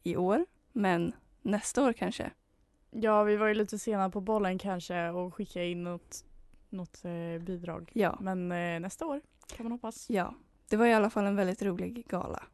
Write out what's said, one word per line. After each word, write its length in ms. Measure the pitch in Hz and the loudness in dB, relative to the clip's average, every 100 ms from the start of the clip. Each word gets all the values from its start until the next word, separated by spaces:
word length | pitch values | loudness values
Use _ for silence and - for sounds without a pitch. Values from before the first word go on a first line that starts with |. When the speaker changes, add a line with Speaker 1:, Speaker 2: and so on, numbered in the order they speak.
Speaker 1:
i 140 | 175 170 | -2 0
år, 300 | 180 226 359 _ _ | 2 2 0 _ _
men 400 | 240 196 175 170 - _ _ | 0 2 2 0 -4 _ _
nästa 400 | 220 208 - - | -2 -2 0 2
år 100 | 262 | 2
kanske. 380 | 233 - - - - _ _ _ _ _ | 2 -4 -4 -8 -10 _ _ _ _ _
Speaker 2:
Ja, 320 | 226 214 214 | -2 4 4
vi 140 | 208 208 | 6 4
var 100 | 214 | 4
ju 80 | |
lite 240 | 214 214 208 | 2 0 -2
sena 320 | - 202 190 | -2 0 0
på 100 | 202 | -2
bollen 380 | 190 214 190 185 | 0 0 2 0
kanske 500 | 196 180 - 175 170 | -4 -6 -4 -4 -2
och 260 | 175 180 | -4 -6
skicka 300 | 175 196 175 | -6 -8 -4
in 200 | 175 175 | -4 -4
något, 400 | 175 175 - - - - - - _ | -6 -8 -12 -18 -18 -20 -20 -20 _
något, 360 | 190 175 - | -12 -12 -12
eh, 380 | 175 170 170 170 | -10 -8 -6 -8
bidrag. 480 | 170 180 175 160 170 | -8 -8 -8 -10 -6
Speaker 1:
Ja. 260 | 226 190 - | 2 2 2
Speaker 2:
Men, 320 | 190 185 175 | -4 -2 -2
eh, 280 | 175 175 170 | -2 -2 -4
nästa 260 | 180 - 320 | -6 -6 -6
år 140 | 285 - _ - - | -6 -8 _ -18 -10
kan 80 | |
man 80 | 226 | -6
hoppas. 380 | 240 226 - - | -6 -8 -10 -2
Speaker 1:
Ja, 240 | 208 175 - _ _ - | 0 0 -6 _ _ -2
det 80 | 214 | 6
var 100 | 233 | 8
i 80 | |
alla 160 | 220 214 | 8 6
fall 160 | 220 202 | 2 2
en 100 | 202 | 2
väldigt 260 | 185 185 | 2 2
rolig 440 | 196 180 180 240 - | -2 -2 -4 -8 -6
gala. 340 | 180 - - - | -4 -4 -8 -10